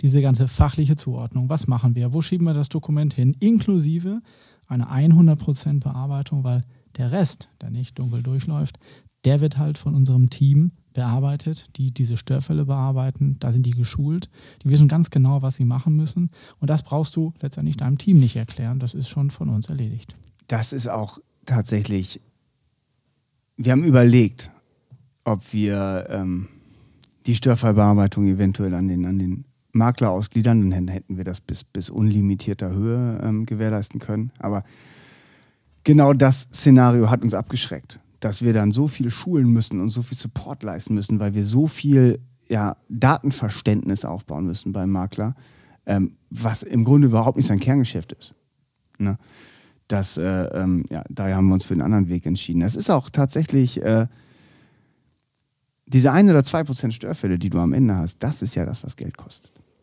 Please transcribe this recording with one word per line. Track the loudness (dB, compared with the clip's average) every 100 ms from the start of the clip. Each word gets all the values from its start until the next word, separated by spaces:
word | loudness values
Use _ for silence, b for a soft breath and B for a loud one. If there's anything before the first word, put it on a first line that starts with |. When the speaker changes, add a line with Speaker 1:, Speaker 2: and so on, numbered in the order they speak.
Speaker 1:
diese | 0 2
ganze | 2 2 0
fachliche | 2 0 2 0
Zuordnung, | 0 -4 -8 -6 -4 -2
was | -2 -2
machen | 0 0 0
wir, | -2
wo | -2
schieben | -2 -2 0
wir |
das | 0 -2
Dokument | -6 -4 -2 -2
hin, | 0 0 2
inklusive | 2 2 2 0 0 -2 -4 -8 -12 b b b b
einer | -4 -2 0 4 6
hundert | 6 4
Prozent | 0 -4 -2 -4
Bearbeitung, | -4 -6 -6 -6 -4 -4
weil | -2 -2 -4 b b -6
der | -4
Rest, | 0 -2 -4 -16 _
der | -10
nicht | -8 -10 -8
dunkel | -6 -4
durchläuft, | -4 -4 -4 -4 -4 -8 b b b _
der | 2 2
wird | 2 0
halt | -4 -4
von | -2
unserem | 2 4 4 4
Team | 4 4 4 4 0 _
bearbeitet, | -6 -2 0 -2 -4 -6 -10 -10 -6
die | -4
diese | -2 -2 -2
Störfälle | -2 -4 -2 -2
bearbeiten, | -2 -2 -2 -2 -2 -2 -2 -2
da | -2
sind | 0 0
die |
geschult, | 0 -2 -2 -2 -4 -6 b b b
die | 2
wissen | 6 6
ganz | 4 2
genau, | 2 2 2
was | -2 -2
sie |
machen | 0 0 0
müssen. | 0 0 -2 -4 -6 b b
Und | -2
das | -2
brauchst | -2 -4 -4
du | -4 -6 -6
letztendlich | -10 -6 -6 -4
deinem | -2 -2
Team | 6 6
nicht | 6 2
erklären, | -8 -6 -6 -4
das | -6
ist | -8 -8
schon | -4 -4
von | -4 -4
uns | -2 -4
erledigt. | -6 -6 -8 -14 -20 -20 _ -6
Speaker 2:
Das | -4 -4
ist | -6 -6
auch | -6 -8 -12 _ _ -2
tatsächlich, | -2 0 -2 -2 -4 -6 -12 _ _ _ _ _ _ _ _ _ _ _ _ _ -4
wir | 0
haben | 2
überlegt, | 6 6 8 6 4 0 -18 _ _ _ _ -20 _ _
ob | -6 -6 -6
wir, | -4 -2 -2 -4 -6 -8
ähm, | -8 -6 -6 -10 b b b b b _ _ -4
die |
Störfallbearbeitung | 0 2 2 2 4 4 4 2 0 0
eventuell | 2 0 0 -4
an | -2 -2
den, | -2
an | -2 -2
den | -4 -6 -10 _ _
Makler | 0 0 2 0
ausgliedern, | -2 -2 -2 2 2
dann | 2
hätten, | 0 -4
hätten | -6 -8 -10
wir |
das | -8 -10
bis, | -10 -12
bis | -10 -12 -8
unlimitierter | -2 0 2 0 0 -4 -6 -4
Höhe, | -4 -2 -2 -2 -4
ähm, | -4 -4
gewährleisten | -4 -4 -2 -4 -6 -10
können. | -6 -6 -6 -8
Aber | -6 -6 -8 b b b b b b b b b b _
genau | 4 6 6
das | 6 4 2 -4
Szenario | 0 6 8 8 4 2
hat | 2
uns | 0
abgeschreckt, | -4 -4 -6 -6 -10 -16 -20 _ _
dass | -8 -2
wir | 0
dann | 2 2
so | 2 0
viel | -2 -4
schulen | -6 -2 2 4
müssen | 4 2 -4
und | -4
so | -4
viel | -8 -10
Support | -10 -10 -10 -10
leisten | -10 -8 -4
müssen, | -4 -2 -2
weil | -2
wir | -2
so | 0 0 0
viel, | -2 2 6 6 4 -4 _ -6
ja, | -2 -2 -6 -10
Datenverständnis | 0 2 2 -2 -4 -4 -4 0 0 0 -4
aufbauen | -6 -10 -10 -8 -6
müssen | -6 -8
beim | -4 -2
Makler, | -2 -4 -4 -6 -8 b b b b -4
ähm, | -2 -2 -6 -16
was | -6 -4 -4
im | -4 0
Grunde | 4 6 6
überhaupt | 4 2 0
nicht | 0
sein | 0
Kerngeschäft | 0 0 0 -4 -12
ist. | -16 -20 _ _ _ _ _ _ -6
Ne? | -4 -4 b b b b b b -6
Das, | -4 -4 -4
äh, |
ähm, | -4 -2 -4 -4 -2 -2 -2
ja, | -10 -10
daher | -6 -4 2
haben | 2
wir |
uns | 2
für | 0
einen | -2
anderen | 0 0 0
Weg | -2 -4
entschieden. | -6 -4 -2
Es | -2 -2
ist | 0
auch | 0 0
tatsächlich, | -2 -2 -2 0 0 0 0
äh, | 0 0 0 b b b b b b b b b b _ _ _ _ _ _ _ 0
diese | 2 4
ein | 6 6
oder | 6
zwei | 4 -2
Prozent | -4 -4 -6
Störfälle, | -6 -10 -6 -4 -2
die | -2
du | 0
am | 0
Ende | 2 2 2
hast, | -4 -4
das | -6 -4
ist | -6
ja | -4 -6
das, | -8
was | -12 -14
Geld | -14 -14
kostet. | -18 -20 _ _ _ _